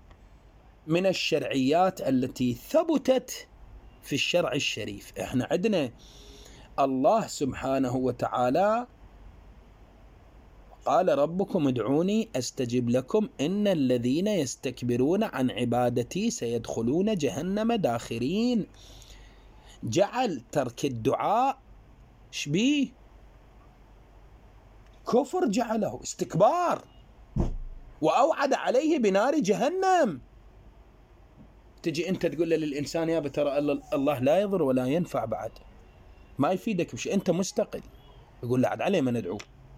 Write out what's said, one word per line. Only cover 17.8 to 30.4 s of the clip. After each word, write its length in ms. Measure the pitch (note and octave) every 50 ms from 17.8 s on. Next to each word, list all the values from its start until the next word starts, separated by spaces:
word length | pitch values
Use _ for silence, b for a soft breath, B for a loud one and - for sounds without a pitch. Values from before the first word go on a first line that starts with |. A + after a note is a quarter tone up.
| D#3+ B2+ A#2 A#2+ - - A#2+ A#2 A#2+ C#3 F3+ G#3+ A#3 B3 B3 A3 D#3+ - B B B B B B B B B B B B B B B B B B B B B B
جعل 600 | - A#2 A2 D#3+ G3+ - A3 B3 C4 A3 D#3+ A#2 A2+ -
ترك 320 | - D3+ C3+ A#2+ - - -
الدعاء 720 | C#3+ B2+ A2+ A2 C#3 A#2 - B2+ D#3+ G3 A#3 C4 C#4 - - - - - - - - - - - - - - - -
شبيه؟ 580 | - - - D3 D3 F#3 A3+ C4+ D4+ C#4+ B3+ - - - - - - - - - - - - - - - - - - - - - - - - - - - - - - - - - - - - - - - - - - - - -
كفر، 340 | - A#3+ C#4+ - - F#4 F4+
جعله 540 | B3 F#3 B3 A3+ - A3 A3+ G3 C3+ A2+ -
استكبار، 840 | - - - - F3+ - - D#3 G3 A#3+ D#4 F4+ F4+ E4 - - - - - - - - - - - - - - - - - - - - - - - - - -
وأوعد 540 | D3 - - A3 C4 D#4+ - - C#4+ C#4 C4
عليه 440 | E3 C3 F#3 G#3+ B3+ D#4 D4+ E4+ D4
بنار 400 | A3 G3+ F#3+ G3 A3 C4+ D#4 D#4
جهنم. 800 | G#3+ F3+ G3+ E3+ G#3+ D4 F4+ F#4+ F#4+ F#4+ F#4 F4 D4+ G#3+ D3+ A#2+ - - - -